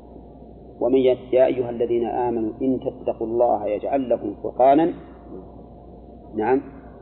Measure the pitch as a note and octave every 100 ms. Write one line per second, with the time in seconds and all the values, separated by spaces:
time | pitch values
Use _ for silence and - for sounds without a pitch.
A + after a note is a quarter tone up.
0 | - - - - - - - - A#2+ C3
1 | B2+ B2+ - B2+ C3 B2+ A#2+ A#2 A#2 A#2+
2 | A2+ - B2 A#2 A2 - C3 B2 C3 -
3 | A2+ - A2+ A#2 C#3 A2 G#2 G2+ G2 C#3
4 | A#2+ A#2 G#2 G2 - - C3 D3 E3 -
5 | - - - - - - - - - -
6 | - - - - G#2+ C3+ - - - -